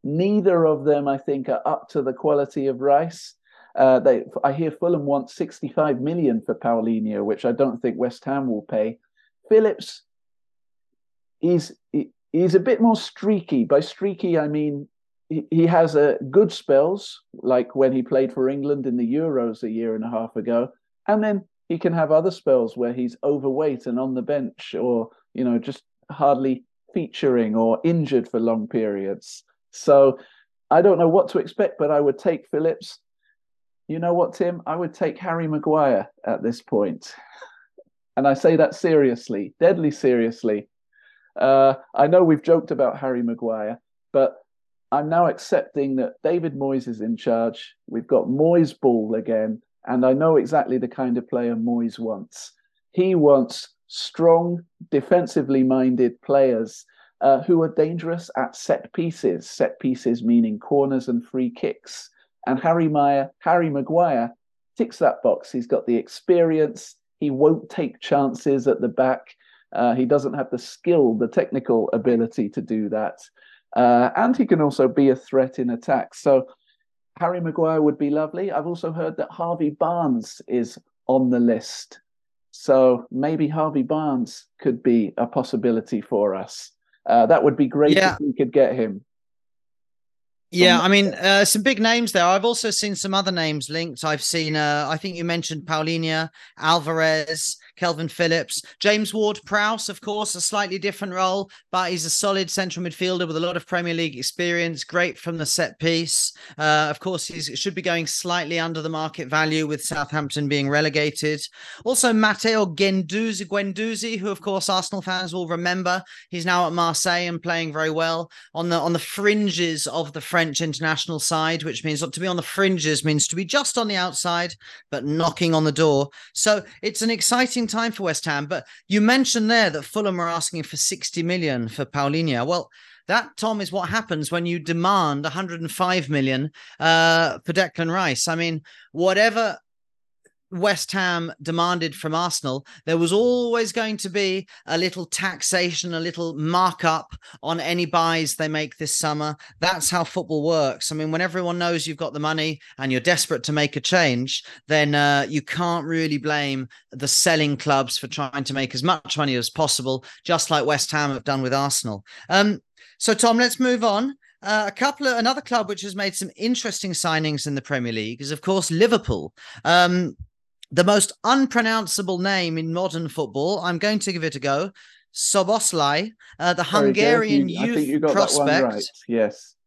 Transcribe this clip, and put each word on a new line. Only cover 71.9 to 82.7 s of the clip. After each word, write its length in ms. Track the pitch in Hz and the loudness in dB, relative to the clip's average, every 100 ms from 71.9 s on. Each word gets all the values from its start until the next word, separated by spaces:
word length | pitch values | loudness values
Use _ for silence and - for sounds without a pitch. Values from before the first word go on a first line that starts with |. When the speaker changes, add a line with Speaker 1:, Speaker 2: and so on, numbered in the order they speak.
Speaker 1:
ability 560 | 113 104 120 113 - 104 | 0 2 2 0 -2 -4
to 120 | 113 | -4
do 260 | 90 110 104 | -4 -4 -2
that. 300 | 107 107 - - _ _ _ _ - | -4 -6 -8 -20 _ _ _ _ 2
Uh, 320 | 123 120 123 - | 6 6 4 2
and 180 | 233 | 0
he 120 | 247 226 | 2 2
can 160 | 165 | 4
also 260 | 151 143 131 | 2 2 2
be 220 | - 139 | 4 4
a 60 | 131 | 2
threat 420 | - 131 131 - | 0 0 0 -2
in 100 | 123 | -4
attack. 460 | 120 - 135 - | -4 -2 -2 -2
So 320 | - 147 135 131 - _ _ _ _ _ - | -4 2 2 2 -14 _ _ _ _ _ -6
Harry 200 | 175 180 | -4 -2
Maguire 440 | 165 160 160 160 | -4 0 0 4
would 160 | 151 147 | 2 2
be 100 | 147 | -2
lovely. 420 | 147 156 170 190 | -2 -4 -4 -4
I've 160 | 156 156 | -4 -4
also 260 | 175 165 | -6 -6
heard 260 | 160 160 - | -6 -6 -6
that 120 | - | -10
Harvey 380 | - 170 170 151 | -6 -6 -2 -2
Barnes 720 | 151 165 175 156 120 110 - - | 0 -2 0 0 -2 -4 -18 -6
is 300 | 123 120 - _ _ - | -4 -4 -8 _ _ 0
on 220 | 131 127 | 0 2
the 120 | 123 | 2
list. 600 | 120 113 - - - - _ _ _ _ _ | 2 2 -4 -16 -16 -20 _ _ _ _ _
So 560 | - - | -12 2